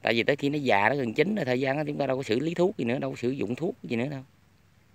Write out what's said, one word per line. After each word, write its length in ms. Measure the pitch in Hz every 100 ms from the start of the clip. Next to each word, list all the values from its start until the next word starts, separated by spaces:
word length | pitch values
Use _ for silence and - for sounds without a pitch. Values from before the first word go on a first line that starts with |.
Tại 120 | -
vì 100 | 117
tới 120 | 110 143
khi 140 | 139
nó 80 | 151
già, 320 | 131 101 107
nó 60 | 143
gần 180 | 123
chín 220 | 110 156 208
rồi, 100 | 139
thời 140 | 127
gian 180 | 135 139
đó 60 | 147
chúng 100 | 147
ta 100 | 139
đâu 100 | 131
có 60 |
xử 160 | 139 110
lý 140 | 156
thuốc 240 | 170 180 -
gì 80 | 117
nữa, 140 | 127
đâu 100 | 135
có 60 | 135
sử 140 | 120
dụng 260 | 135 98 123
thuốc 200 | 160 -
gì 120 | 170 117
nữa 120 | 131
đâu. 140 | 139 131 _ _ _ _ _ _